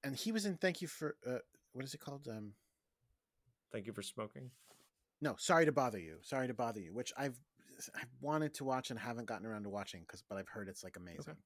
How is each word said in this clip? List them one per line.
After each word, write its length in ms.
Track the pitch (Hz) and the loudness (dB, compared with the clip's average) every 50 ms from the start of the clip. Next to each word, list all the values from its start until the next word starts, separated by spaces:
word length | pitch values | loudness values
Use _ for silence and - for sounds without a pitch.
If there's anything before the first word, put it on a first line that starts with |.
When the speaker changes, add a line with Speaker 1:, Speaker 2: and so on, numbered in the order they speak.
| - | -2
Speaker 1:
And 120 | 139 131 | -4 -2
he 160 | 127 - 220 | 0 0 2
was 140 | 226 220 202 | 2 4 2
in 100 | 208 185 | 2 2
Thank 260 | 156 - 185 170 - | 4 4 4 4 4
You 60 | 180 151 | -4 -6
for, 280 | - - 156 147 - _ - | -4 -2 -2 -2 -2 _ -2
uh, 120 | 123 127 123 - _ _ - _ _ | -2 -2 -2 -2 _ _ -20 _ _
what 120 | _ 127 135 | _ -8 -8
is 100 | 135 143 | -6 -8
it 40 | 147 | -8
called? 260 | - - 139 139 139 127 | -8 -8 -8 -8 -6 -6
Um, 260 | 110 110 107 104 104 _ _ _ _ _ _ _ _ _ _ _ _ _ _ _ _ _ _ _ _ _ _ _ | -6 -4 -6 -8 -10 _ _ _ _ _ _ _ _ _ _ _ _ _ _ _ _ _ _ _ _ _ _ _
Speaker 2:
Thank 160 | - 110 95 | -8 -6 -6
You 60 | 113 | -4
for 100 | 101 - | -6 -4
Smoking? 480 | 98 - - - 107 107 - 139 131 123 - - - - - - - _ _ _ _ _ _ _ | -6 -6 -4 -4 -6 -6 -6 -10 -12 -12 -14 -16 -20 -20 -20 -20 -20 _ _ _ _ _ _ _
Speaker 1:
No, 160 | 147 147 - | 0 0 0
Sorry 280 | - - - 180 165 165 | 0 4 8 10 10 10
to 80 | 151 | 10
Bother 260 | 135 139 131 123 107 98 | 8 6 4 4 2 0
You. 180 | 85 80 78 80 | -4 -6 -10 -12
Sorry 260 | - - 139 135 131 123 | -6 -2 0 2 2 2
to 60 | 120 | 2
Bother 260 | 113 120 - - 107 | 2 0 0 0 -2
You, 120 | 92 80 | -6 -6
which 200 | 92 117 123 - - | -6 -6 -6 -4 -2
I've, 220 | - 139 139 123 123 - _ _ _ - - - - - - - | 0 0 0 0 -4 -14 _ _ _ -20 -20 -14 -12 -12 -8 -6
I've 160 | - - 123 127 123 | -6 -6 -6 -8 -4
wanted 340 | 135 143 151 156 156 147 151 | 0 2 4 4 4 2 0
to 100 | - 143 | -2 2
watch 260 | 131 131 131 127 - | 2 2 2 2 -2
and 80 | 127 113 | -4 -2
haven't 280 | 101 117 120 117 117 | -2 -2 -2 -4 -2
gotten 200 | 104 113 101 98 | -4 -4 -4 -2
around 160 | 113 110 107 | -4 -4 -2
to 80 | 104 104 | -4 -2
watching, 340 | 98 101 98 - - 90 82 | -2 -2 -4 -4 -8 -10 -12
'cause, 160 | - - - - _ | -12 -14 -14 -8 _
but 100 | 101 98 | -4 -4
I've 100 | 98 - | -4 -4
heard 200 | - 110 101 95 | -6 -6 -6 -6
it's, 140 | 95 - | -8 -8
like, 140 | - 92 - | -10 -10 -10
amazing. 240 | 90 90 87 85 - 143 151 | -10 -10 -10 -10 -10 -10 -10
Speaker 2:
Okay. 80 | 156 - - | -12 -14 -16